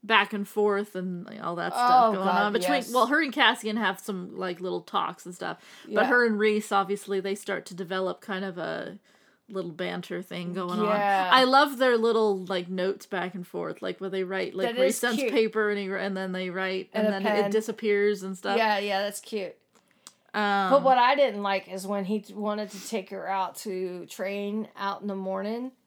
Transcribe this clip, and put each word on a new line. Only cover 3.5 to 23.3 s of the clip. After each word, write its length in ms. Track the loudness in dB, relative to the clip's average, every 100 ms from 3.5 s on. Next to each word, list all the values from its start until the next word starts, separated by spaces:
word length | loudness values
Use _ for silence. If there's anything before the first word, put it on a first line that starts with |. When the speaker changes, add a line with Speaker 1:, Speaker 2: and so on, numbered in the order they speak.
| 4 -4 -2
Speaker 1:
have 240 | -2 -2
some, 340 | -8 -8 -8 -8
like, 200 | -6 -6
little 200 | -6 -6
talks 460 | -4 -4 -4 -8 -16
and 80 |
stuff. 240 | -10 -8 -10 -14 -20
But 80 | -4
Speaker 2:
Yeah. 120 | 2 4
Speaker 1:
her 180 | 4
and 140 | 4 4
Rhys, 340 | 2 2 0
obviously, 480 | 0 0 -4 -4 -4
they 140 | -4
start 320 | -6 -4 -6 -6
to 80 |
develop 480 | -12 -6 -4 -4 -6
kind 240 | -8 -6 -6
of 100 | -6
a 420 | -6 -6 -8 -14 _ _ _ _ _
little 220 | -8 -8
banter 500 | -6 -6 -6 -6 -10
thing 320 | -8 -10 -8
going 260 | -6 -4 -2
on. 60 | 0
Speaker 2:
Yeah. 420 | 2 2 2 4
Speaker 1:
I 140 | 6
love 320 | 6 6 4 2
their 220 | 2 4
little, 400 | 4 4 2 0 -2
like, 240 | -4 -4
notes 340 | -4 -4 -4
back 300 | -6 -6 -6
and 120 | -8 -10
forth, 360 | -8 -8 -6
like, 180 | -8 -6
where 80 | -6
they 160 | -6
write, 300 | -4 -4 -4
like, 200 | -2 -2
Speaker 2:
That 60 | 2
Speaker 1:
Rhys 140 | 2
Speaker 2:
is 40 | 2
Speaker 1:
sends 200 | 0 0
Speaker 2:
cute. 140 | 2
Speaker 1:
paper 360 | 2 2 2 0
and 100 | 0
he, 100 | -2
and 240 | -4 -4 -4
then 160 | -4
they 160 | -4 -6
write, 400 | -4 -4 -4 -4
Speaker 2:
And 120 | 0 0
Speaker 1:
and 80 | 2
Speaker 2:
a 120 | 2
Speaker 1:
then 80 | 2
it 60 |
Speaker 2:
pen. 80 | 2
Speaker 1:
disappears 720 | 0 -2 -4 2 4 4 0
and 160 | -4 -6
stuff. 180 | -2 2
Speaker 2:
Yeah, 220 | 2 0
yeah, 240 | 0 0
that's 180 | -2 -6
cute. 340 | -8 -6 -6 -12 _ _ _ _ -20 _ _
Speaker 1:
Um, 380 | -2 0 2 4
Speaker 2:
But 120 | 6
what 140 | 6 6
I 180 | 6 6
didn't 260 | 2 2
like 260 | -2 -2 -2
is 180 | -10 -4
when 180 | -4 -2
he 140 | -4
t-, 120 | -4
wanted 380 | -6 -4 -4 -6
to 180 | -10 -8
take 220 | -8 -6
her 180 | -10
out 280 | -4